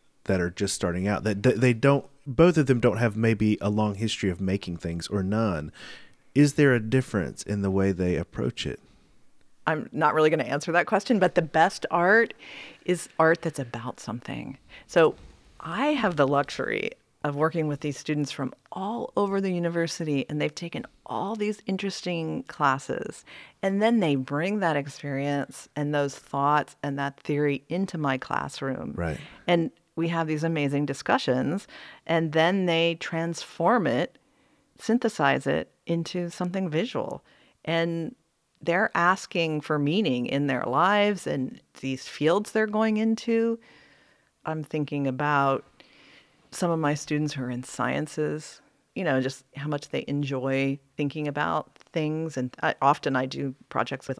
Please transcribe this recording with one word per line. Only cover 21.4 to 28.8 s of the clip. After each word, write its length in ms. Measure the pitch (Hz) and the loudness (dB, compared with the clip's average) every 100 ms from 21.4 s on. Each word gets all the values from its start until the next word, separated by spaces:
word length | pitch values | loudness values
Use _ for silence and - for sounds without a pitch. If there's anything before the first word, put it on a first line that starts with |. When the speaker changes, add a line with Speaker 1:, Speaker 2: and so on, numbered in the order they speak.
| 208 208 - | -4 -4 -4
Speaker 2:
interesting 800 | 190 196 190 180 170 160 156 | -4 -4 -6 -4 -4 -4 -6
classes. 800 | - - 143 135 - - - - - - - _ | -8 0 0 0 -2 -6 -8 -12 -18 -20 -20 _
And 200 | 196 196 | -2 2
then 200 | 220 233 | 4 4
they 140 | 165 139 | 2 0
bring 440 | 131 143 180 208 | -2 -2 -2 0
that 160 | 180 147 | 0 0
experience 920 | 143 - 143 135 143 143 - - - - | -2 -8 -6 -4 -2 -2 -4 -10 -12 -4
and 180 | 147 147 | -2 0
those 200 | 143 - | 0 -4
thoughts 580 | - 139 143 151 - - | -8 0 2 2 0 -6
and 160 | 143 139 | -6 -4
that 180 | 143 139 | -6 -6
theory 420 | - 147 147 139 - | -2 2 2 0 -2
into 280 | 175 196 170 | -2 -2 -2
my 200 | 147 131 | -2 -2
classroom. 720 | - - 101 - 135 131 | -2 -2 -2 -6 -6 -4